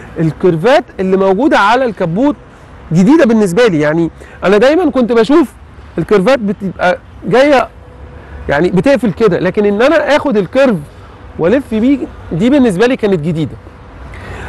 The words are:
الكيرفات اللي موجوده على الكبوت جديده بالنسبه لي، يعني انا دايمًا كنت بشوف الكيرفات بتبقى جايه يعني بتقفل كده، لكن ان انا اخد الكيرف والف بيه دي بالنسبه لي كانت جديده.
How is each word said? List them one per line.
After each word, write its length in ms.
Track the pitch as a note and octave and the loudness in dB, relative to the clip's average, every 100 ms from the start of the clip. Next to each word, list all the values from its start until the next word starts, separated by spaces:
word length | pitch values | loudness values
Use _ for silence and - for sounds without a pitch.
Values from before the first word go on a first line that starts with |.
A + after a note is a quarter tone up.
| - - | -16 -4
الكيرفات 680 | E3 - F#3 E3 G#3+ D#4 - - | -4 0 -2 0 2 2 0 -6
اللي 160 | F#3+ F#3+ | -2 0
موجوده 420 | F#3+ F#3+ D4 C4+ | 0 0 0 2
على 260 | G3+ B3+ | 2 0
الكبوت 520 | B3+ F#3+ F3 F3+ C#4+ - - - - - - | -2 -4 -4 0 -2 -2 -12 -20 -20 -20 -4
جديده 320 | E3 G3+ E4 | 2 4 4
بالنسبه 420 | A#3+ A3+ G3+ F3 A#3+ | 4 2 0 2 2
لي، 140 | D#3 | 2
يعني 300 | D3 E3 D#3+ - - - | 0 0 -2 -6 -20 -6
انا 140 | F3 G3+ | 0 4
دايمًا 320 | B3+ E4 D#4+ | 4 2 0
كنت 220 | C4 A3+ | 0 0
بشوف 400 | A#3 A3+ D#4+ C4+ - - - - - | 0 2 2 2 -6 -20 -20 -12 -8
الكيرفات 400 | E3 G#3 F#3+ C4+ | 0 2 2 0
بتبقى 600 | G3+ - F#3+ - F3+ F3 - - | -2 -6 -8 -2 -2 -2 -8 -12
جايه 440 | G#3 A#3 C#4+ C4 - - - - - - - - - | -2 2 4 2 0 -8 -20 -20 -20 -20 -20 -12 -4
يعني 220 | C#3+ F3 | -2 0
بتقفل 420 | F#3 C4+ C4 A#3 | 0 2 0 0
كده، 260 | - A3 E3 | 0 0 0
لكن 260 | F3+ G#3 G#3 | -2 -2 -2
ان 160 | G3+ | 0
انا 340 | C4+ D#4+ D4 C#4+ | 2 2 0 -2
اخد 200 | D4 G#3+ | 0 -2
الكيرف 400 | F3+ B3+ C#4 F3 - - - - - - | 0 0 2 0 -6 -18 -20 -20 -18 -4
والف 360 | E3 C4+ - | 0 0 -2
بيه 240 | A3 B3 C4+ - - - | -2 0 -2 -4 -12 -10
دي 180 | D#3+ A#3+ | -2 0
بالنسبه 360 | D4 A#3+ F3 A#3+ | 2 2 2 0
لي 100 | C4+ | 0
كانت 240 | G#3 F3+ | -2 -2
جديده. 360 | D#3 E3 C#3+ - - - - - - - - - | -2 -4 -6 -10 -20 -20 -20 -20 -18 -18 -16 -14